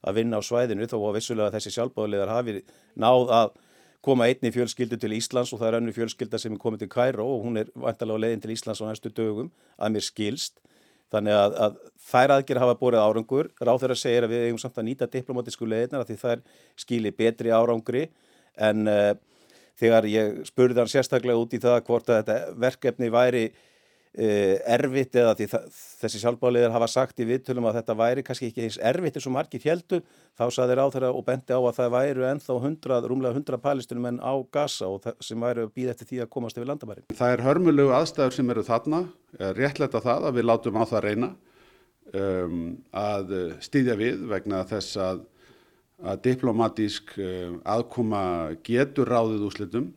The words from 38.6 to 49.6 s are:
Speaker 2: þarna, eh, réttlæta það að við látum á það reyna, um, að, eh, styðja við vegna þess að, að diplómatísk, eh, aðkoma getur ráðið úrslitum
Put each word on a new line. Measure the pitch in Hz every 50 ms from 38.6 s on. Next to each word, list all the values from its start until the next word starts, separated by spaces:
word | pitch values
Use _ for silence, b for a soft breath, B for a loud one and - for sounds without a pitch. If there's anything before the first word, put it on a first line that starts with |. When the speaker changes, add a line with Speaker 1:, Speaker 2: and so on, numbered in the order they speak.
| 98
Speaker 2:
þarna, | - 117 117 - 151 156 170 180 175 - _ _ _ - -
eh, | 95 95 95
réttlæta | 107 131 143 143 - 147 131 - 113 110
það | 123 120 - -
að | 156 127
við | 123 113 117
látum | 117 117 - 120 98 113
á | 113 -
það | 117 107 98
reyna, | 104 107 113 135 185 185 _ b b b b b b b b b b b _ _ -
um, | - 98 98 98 92 92 90 82 87 85 82 85 87 - - _
að, | - 95 104 104 104 101 98 90
eh, | 98 92 90 82 - 73 -
styðja | - - 143 131 123 113
við | 101 110 123 - 294 -
vegna | 120 104 95 92 104 101 95 92
þess | - 110 101 90 - - 104
að, | 95 92 92 92 95 _ b b b b b b b b b b b b _ _ 175
að | 92 98 92 -
diplómatísk, | 127 127 127 131 123 110 110 113 110 - - 110 101 101 - - - -
eh, | - 98 92 92 92 90 87 87 82 -
aðkoma | - 104 117 117 117 - 120 117 110 107 101 95 90 87 85 82 78 82 - _
getur | - 117 123 143 143 143 143 127
ráðið | 117 123 117 113 110 110 104 104
úrslitum | 101 - -